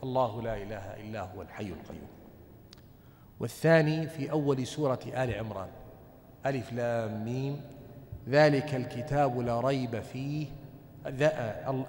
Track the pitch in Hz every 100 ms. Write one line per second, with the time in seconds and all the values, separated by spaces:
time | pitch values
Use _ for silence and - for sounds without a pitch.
0 | 131 127 123 110 113 107 101 107 98 107
1 | 107 107 95 98 82 - 107 78 - 80
2 | - - - - - - - - - -
3 | - - - - 120 - 156 165 151 160
4 | 151 - 139 156 143 131 123 - 147 123
5 | 120 123 127 104 110 95 90 - - -
6 | - - - - 135 135 107 120 120 117
7 | 110 107 110 127 139 143 - - - -
8 | - - - 143 151 143 131 131 123 123
9 | - 143 139 123 120 117 127 139 120 113
10 | - 127 139 151 147 - - - - -
11 | 143 131 151 151 113 - - 131